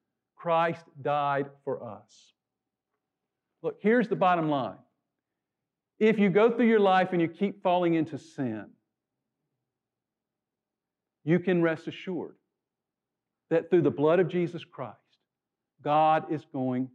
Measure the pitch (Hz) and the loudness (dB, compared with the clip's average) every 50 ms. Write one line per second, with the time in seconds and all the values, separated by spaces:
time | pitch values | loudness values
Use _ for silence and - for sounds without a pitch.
0 | _ _ _ _ _ _ _ _ - 170 165 160 165 170 170 - - _ _ 139 | _ _ _ _ _ _ _ _ -4 -2 0 0 0 0 -2 -6 -12 _ _ -10
1 | 127 147 147 147 143 143 139 139 139 139 - _ - 139 127 - 120 113 101 101 | -4 -2 -2 -2 0 -2 -2 -2 -4 -6 -10 _ -8 -8 -8 -8 -8 -14 -16 -18
2 | - _ _ _ _ _ _ _ _ _ _ _ _ _ _ _ _ _ _ _ | -20 _ _ _ _ _ _ _ _ _ _ _ _ _ _ _ _ _ _ _
3 | _ _ _ _ _ _ _ _ _ _ _ _ - 160 - - - 208 233 247 | _ _ _ _ _ _ _ _ _ _ _ _ -8 -8 -8 -2 0 2 2 2
4 | 214 - 196 160 196 180 180 170 160 151 147 139 120 98 92 - _ _ _ _ | 2 0 -2 0 2 2 2 2 0 -2 -2 -2 -4 -6 -8 -12 _ _ _ _
5 | _ _ _ _ _ _ _ _ _ _ _ _ _ _ _ _ _ _ _ - | _ _ _ _ _ _ _ _ _ _ _ _ _ _ _ _ _ _ _ 0
6 | 214 220 220 220 202 196 160 208 220 240 233 - 240 226 233 208 202 190 185 185 | 2 2 4 4 2 2 4 4 4 2 2 2 2 4 4 4 4 4 4 2
7 | 185 185 185 170 165 160 - - 202 202 190 - - 185 175 180 180 170 165 160 | 2 0 0 0 0 -2 -2 -4 -6 -6 -6 -4 -2 0 0 2 2 0 0 0
8 | 151 160 143 123 - - - - 135 120 107 104 98 - _ _ _ _ _ _ | -2 -4 -8 -14 -14 -16 -10 -8 -6 -6 -6 -8 -12 -16 _ _ _ _ _ _
9 | _ _ _ _ _ _ _ _ _ _ _ _ _ _ _ _ _ _ _ _ | _ _ _ _ _ _ _ _ _ _ _ _ _ _ _ _ _ _ _ _
10 | _ _ _ _ _ _ _ _ _ _ _ _ _ _ _ _ _ _ _ _ | _ _ _ _ _ _ _ _ _ _ _ _ _ _ _ _ _ _ _ _
11 | _ _ _ _ - 147 170 175 175 196 180 170 165 165 160 156 - 156 - - | _ _ _ _ -2 0 0 0 2 0 0 2 2 0 -2 -4 -8 -14 -14 -12
12 | - 190 180 143 95 76 - _ _ _ _ _ _ _ _ _ _ _ _ _ | -12 -10 -8 -8 -10 -10 -14 _ _ _ _ _ _ _ _ _ _ _ _ _
13 | _ _ _ _ _ _ _ _ _ - 165 165 165 - 185 175 143 143 - 139 | _ _ _ _ _ _ _ _ _ -2 -2 -2 0 2 2 2 2 2 0 2
14 | 147 156 170 185 180 151 170 180 170 156 170 160 - _ _ - 127 107 98 _ | 2 2 4 2 2 0 0 -4 -4 -4 -6 -12 -18 _ _ -16 -16 -16 -16 _
15 | _ _ _ _ _ _ _ _ _ _ _ _ _ _ _ _ 135 147 147 156 | _ _ _ _ _ _ _ _ _ _ _ _ _ _ _ _ -4 0 2 4
16 | 156 156 156 160 160 165 160 143 - _ - 135 131 127 127 127 131 131 _ | 4 4 2 2 0 -4 -8 -8 -8 _ -8 -6 -4 -2 -2 -4 -4 -6 _